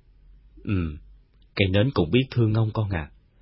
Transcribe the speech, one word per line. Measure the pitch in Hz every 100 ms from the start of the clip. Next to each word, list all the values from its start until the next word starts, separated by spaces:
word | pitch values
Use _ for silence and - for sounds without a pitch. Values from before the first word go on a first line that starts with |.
| _ _ - - - -
"Ừm, | - 95 80 73 - - _ _ _
cây | - 98
nến | 98 131
cũng | 117 78
biết | 120 131
thương | 123 113
ông | 110 110
con | 113 104
à, | 87 76 - _ _